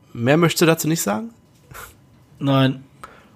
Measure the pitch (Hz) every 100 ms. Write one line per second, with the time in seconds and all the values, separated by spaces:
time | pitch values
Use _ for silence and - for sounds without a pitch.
0 | _ 120 120 151 170 - 165 165 151 165
1 | - 214 226 - _ _ _ - - -
2 | _ _ _ - 139 135 135 131 - _
3 | - - -